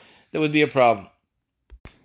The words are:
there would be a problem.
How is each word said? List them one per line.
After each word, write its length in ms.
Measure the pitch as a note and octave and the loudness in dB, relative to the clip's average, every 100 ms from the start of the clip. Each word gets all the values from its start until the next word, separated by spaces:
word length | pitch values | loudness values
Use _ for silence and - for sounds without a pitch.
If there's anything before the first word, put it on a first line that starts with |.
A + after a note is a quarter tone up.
| - _ _ | -20 _ _
there 100 | - | -6
would 120 | D3+ | -2
be 100 | D3+ | 0
a 60 | D3 | 0
problem. 400 | C#3 A#2+ G#2+ F2+ _ _ _ _ _ _ - - _ | 2 2 2 -6 _ _ _ _ _ _ -20 -20 _